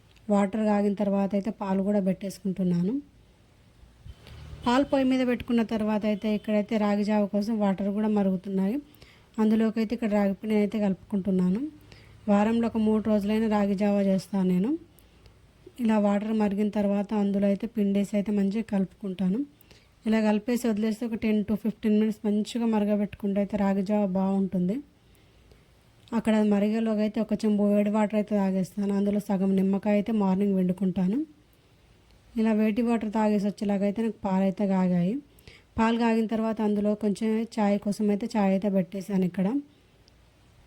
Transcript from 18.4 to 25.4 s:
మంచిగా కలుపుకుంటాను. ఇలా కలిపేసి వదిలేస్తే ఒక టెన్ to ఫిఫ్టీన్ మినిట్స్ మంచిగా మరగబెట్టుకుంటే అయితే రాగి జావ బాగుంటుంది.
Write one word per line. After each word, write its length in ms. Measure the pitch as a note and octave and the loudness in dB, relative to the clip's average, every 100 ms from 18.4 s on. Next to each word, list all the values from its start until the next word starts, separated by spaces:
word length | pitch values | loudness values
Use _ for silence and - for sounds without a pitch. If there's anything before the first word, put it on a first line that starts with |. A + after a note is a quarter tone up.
మంచిగా 260 | G3 G#3+ A3 | 0 -2 -2
కలుపుకుంటాను. 640 | G3 F#3+ - G3+ F3+ F#3 G#3+ C#4+ - - - _ _ A3 | -2 -2 -6 -10 -4 -2 -2 -4 -12 -20 -20 _ _ -2
ఇలా 100 | A3 G#3+ | 0 2
కలిపేసి 380 | G#3 G#3+ A#3 A#3 | 0 0 -2 0
వదిలేస్తే 320 | G#3 A3 G#3+ A#3+ | 0 -2 -4 -6
ఒక 80 | A3 | -4
టెన్ 160 | A3+ G#3+ G3 | 0 0 0
to 80 | G#3 | -2
ఫిఫ్టీన్ 320 | A3 - A3 G#3+ | -4 -2 0 2
మినిట్స్ 200 | A3 G#3 G#3+ | 2 -2 -2
మంచిగా 400 | G#3 G3+ A#3+ A#3 | -2 -2 -2 0
మరగబెట్టుకుంటే 640 | G#3+ G#3 G#3 G#3 - G3+ G3 | 0 0 0 -2 -4 -4 -2
అయితే 120 | G3+ G3+ | -2 0
రాగి 200 | G3 G3 F#3+ | 0 0 0
జావ 140 | G#3 G3+ F#3 | 0 0 0
బాగుంటుంది. 560 | F#3+ G3 F#3+ F#3 F3+ A#3+ - _ _ - _ _ | 0 0 0 0 -2 -2 -8 _ _ -20 _ _